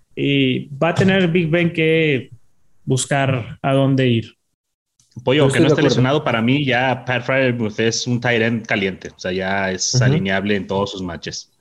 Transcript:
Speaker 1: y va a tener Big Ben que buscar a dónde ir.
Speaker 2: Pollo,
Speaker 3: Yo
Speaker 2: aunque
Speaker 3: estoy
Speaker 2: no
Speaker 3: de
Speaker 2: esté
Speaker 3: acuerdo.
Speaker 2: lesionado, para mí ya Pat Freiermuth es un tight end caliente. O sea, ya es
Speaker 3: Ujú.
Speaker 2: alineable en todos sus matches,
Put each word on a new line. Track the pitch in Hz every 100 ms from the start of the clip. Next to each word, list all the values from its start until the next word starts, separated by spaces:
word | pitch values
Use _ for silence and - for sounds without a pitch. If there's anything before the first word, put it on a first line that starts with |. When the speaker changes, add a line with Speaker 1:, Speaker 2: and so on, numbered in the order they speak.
| _ -
Speaker 1:
y | 139 139 131 127 -
va | 135 160
a |
tener | 170 190 190 180
Big | 170 165
Ben | 170 170
que | 165 160 160 156 135 95 - _ _ _ _ -
buscar | 131 - 143 135 120 104 -
a | 139
dónde | 135 135 135 127
ir. | 117 107 - _ _ _ _ _ _ _ -
Speaker 2:
Pollo, | - 143
Speaker 3:
Yo |
Speaker 2:
aunque | 139 135
Speaker 3:
estoy |
Speaker 2:
no |
Speaker 3:
de | 156
Speaker 2:
esté |
Speaker 3:
acuerdo. | 147 143
Speaker 2:
lesionado, | - 127 151
para | 131 117
mí | 117 139
ya | 139 120 131 127 127
Pat | 123
Freiermuth | 123 131 131 117 107 104
es | 113 113 -
un | 120
tight | 123 120
end | 113 117 -
caliente. | 113 95 92 90
O | -
sea, | 92
ya | 92 95 98 95
es | 92 -
Speaker 3:
Ujú. | -
Speaker 2:
alineable | 123 156 190 98 101 101
en | 85
todos | 95 98
sus | 98
matches, | 92 80 - - - _